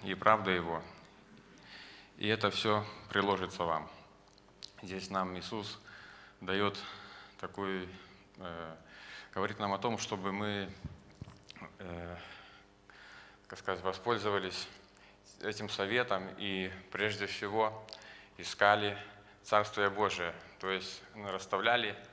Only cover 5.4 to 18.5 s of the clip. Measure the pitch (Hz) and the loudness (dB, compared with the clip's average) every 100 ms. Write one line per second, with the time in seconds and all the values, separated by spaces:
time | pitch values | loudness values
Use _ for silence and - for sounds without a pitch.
5.4 | - 110 101 - - - - - - - | -6 -6 -6 -8 -14 -18 -18 -18 -20 -8
6.4 | 95 98 101 98 - - - - - - | 0 4 4 2 -8 -12 -14 -16 -18 -10
7.4 | 92 - 98 95 90 92 - - - - | -8 -2 -2 -2 -4 -10 -18 -20 -20 -12
8.4 | 90 85 80 80 - - - - - 95 | -10 -8 -10 -12 -18 -18 -16 -16 -6 0
9.4 | 104 107 101 98 120 107 - 101 95 98 | 0 0 0 2 0 0 -2 -2 0 0
10.4 | 104 101 95 95 - - - - - - | 0 -2 -4 -6 -12 -12 -18 -16 -16 -16
11.4 | - - - - 92 85 87 87 - - | -20 -16 -16 -12 -10 -8 -8 -10 -12 -16
12.4 | - - - - - - - - - - | -18 -20 -20 -20 -20 -20 -18 -18 -20 -20
13.4 | - 95 - 90 95 92 120 113 104 101 | -14 -8 -2 -2 -2 -2 0 2 4 2
14.4 | 92 - - - - - - - - - | 0 -4 -8 -12 -20 -20 -20 -20 -20 -8
15.4 | 107 101 104 - 98 120 120 95 95 - | -6 -4 -4 -2 2 2 2 0 -2 -6
16.4 | 101 95 92 92 - 95 107 101 98 - | -2 -2 -2 -6 -8 0 0 0 -4 -4
17.4 | 101 110 110 110 - - - - - - | -2 2 0 -2 -12 -14 -16 -18 -18 -10
18.4 | 85 | -4